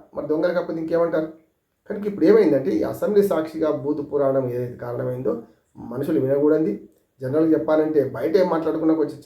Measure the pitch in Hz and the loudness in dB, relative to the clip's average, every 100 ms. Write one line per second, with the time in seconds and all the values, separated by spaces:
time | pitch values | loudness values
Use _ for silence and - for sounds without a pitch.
0 | - - 147 156 175 175 175 165 160 165 | -12 -12 -4 -2 0 -2 -4 -6 -2 0
1 | 170 165 - - _ _ _ _ _ 202 | 0 0 -4 -10 _ _ _ _ _ -8
2 | 202 - 160 220 175 139 139 - 120 - | -6 2 6 6 6 2 0 -2 -2 -4
3 | 185 208 196 160 160 160 156 147 135 147 | 2 2 4 0 -2 -2 -2 -2 -2 -4
4 | 139 143 139 135 127 123 123 123 120 123 | -4 0 2 2 -2 -4 -6 -8 -10 -6
5 | 127 127 131 233 - _ _ - 117 123 | -6 -4 -4 -4 -8 _ _ -18 -12 -6
6 | 147 151 131 139 151 156 175 - - _ | -2 0 2 2 4 2 0 -4 -10 _
7 | _ _ 131 151 160 151 - 156 151 147 | _ _ -4 0 2 2 2 2 2 2
8 | 120 - 160 190 180 160 156 160 160 156 | 0 -2 0 2 2 0 -2 0 0 2
9 | 143 - | 0 -4